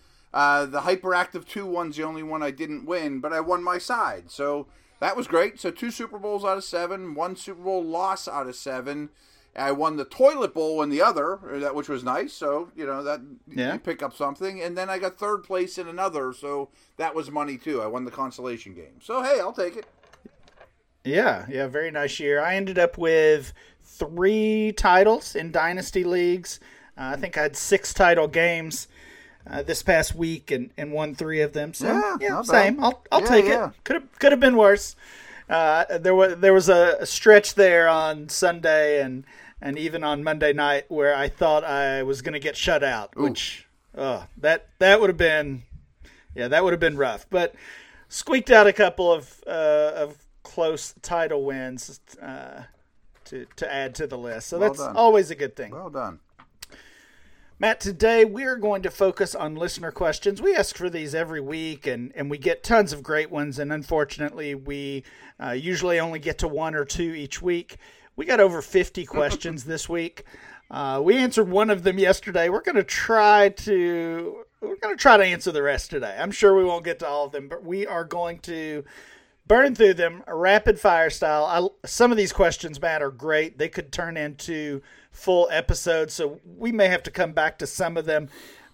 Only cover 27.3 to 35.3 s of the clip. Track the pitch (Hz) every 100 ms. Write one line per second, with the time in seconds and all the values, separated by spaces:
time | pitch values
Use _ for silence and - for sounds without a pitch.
27.3 | 160 151 139 - 196 - - 180 170 151
28.3 | 165 175 165 160 - - _ - - -
29.3 | _ - 143 143 156 - 165 160 165 165
30.3 | 160 - - - - 147 151 151 143 160
31.3 | 156 151 151 147 - 233 392 415 370 403
32.3 | 370 233 233 196 285 247 254 - 320 226
33.3 | 233 196 233 202 - - 330 - - 285
34.3 | 277 262 240 202 202 - - - - -